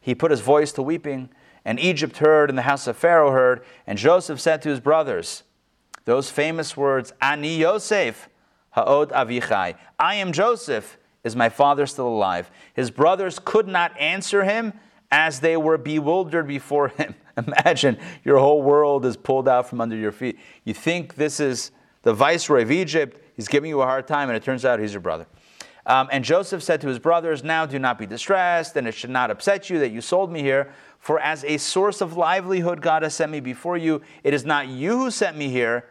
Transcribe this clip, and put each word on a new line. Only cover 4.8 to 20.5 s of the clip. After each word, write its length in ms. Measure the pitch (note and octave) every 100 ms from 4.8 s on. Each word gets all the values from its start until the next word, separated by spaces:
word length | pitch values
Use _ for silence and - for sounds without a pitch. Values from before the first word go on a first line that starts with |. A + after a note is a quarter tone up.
| B2 D#3+ D3 F#2+ E2+ - _ _ _ _ _ -
those 260 | - B2 C3+
famous 460 | - D3+ E3 D3 -
words, 360 | C#3 C3+ B2 -
"Ani 360 | C3+ D3 D3+ D#3+
Yosef, 720 | D#3+ G#3 - G#3 C#3 G#2+ - _ _ _ _
ha'od 400 | - A2+ C#3+ D3
Avichai, 640 | - A#2+ B2 A2+ G#2 F2+ E2 - _
I 160 | E3
am 160 | G#3 F#3+
Joseph, 680 | D3+ A3 A#3 - A#2 - - _ _
is 100 | A#2
my 140 | A2+ A#2
father 380 | - C#3+ C#3 C#3
still 220 | - B2
alive?" 420 | A2+ F#2+ F2 F2 - -
His 180 | - B2+
brothers 480 | A#2+ D#3 F#3 F#3 -
could 220 | - G#3+ G3
not 260 | F#3 E3+ -
answer 460 | D3+ F#3+ - G3+
him 300 | F#3+ A3 A3+ - _ _ _
as 300 | C#3+ D#3+ C3
they 160 | D#3+ E3
were 200 | D#3 D#3+
bewildered 680 | C3 D#3 D3 F3+ F3 E3 D3
before 420 | C#3 - D3 C#3
him. 280 | - D3+ - _
<laughs> 100 | -
Imagine 640 | A2 - F3 D3+ C#3 A2+ - -
your 140 | - C#3
whole 240 | C#3 D3+
world 420 | C#3 C#3+ D3 C#3
is 120 | B2 G#2+
pulled 320 | - C3 B2+
out 200 | B2+ B2+
from 120 | B2
under 160 | A#2 A2
your 160 | G#2+
feet. 260 | G#2 B2+ - -